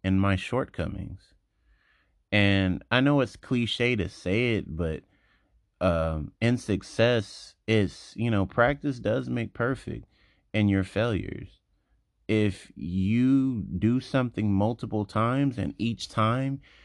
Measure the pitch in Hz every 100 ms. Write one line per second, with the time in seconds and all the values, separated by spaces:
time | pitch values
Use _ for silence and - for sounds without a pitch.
0 | 95 95 98 95 - 120 135 - 85 -
1 | - - _ _ _ _ _ _ _ _
2 | _ _ _ 104 101 98 95 92 - 120
3 | 135 147 123 - - 127 117 - 120 120
4 | 92 - 90 101 123 107 - 80 85 78
5 | - _ _ _ _ _ _ _ 92 82
6 | 80 80 73 - 117 123 - 98 - -
7 | 117 120 107 - - _ - 110 98 -
8 | - - 117 107 95 - 120 143 147 123
9 | 107 120 123 123 113 - 120 135 - 110
10 | - _ _ _ _ 107 101 98 92 95
11 | 117 98 - - - _ _ _ _ _
12 | _ _ - 110 107 92 - - 82 92
13 | 95 117 127 135 131 120 - 90 107 127
14 | - 135 123 110 107 98 107 120 110 107
15 | 104 110 113 131 139 113 87 - 117 104
16 | - - 110 123 135 139 - -